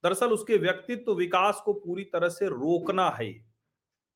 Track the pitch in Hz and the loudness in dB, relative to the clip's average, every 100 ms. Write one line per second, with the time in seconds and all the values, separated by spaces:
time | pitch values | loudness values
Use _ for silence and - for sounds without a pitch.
0 | 175 190 240 214 214 214 170 180 - 240 | 0 0 2 0 2 2 2 -2 -4 -6
1 | - 185 180 180 196 202 - 202 170 180 | -2 -2 2 2 2 0 -2 -4 -4 -8
2 | 190 175 170 170 196 127 143 170 175 185 | -4 0 0 0 -4 -2 0 0 0 2
3 | 175 127 110 - _ _ _ _ _ _ | 2 0 -8 -8 _ _ _ _ _ _
4 | _ | _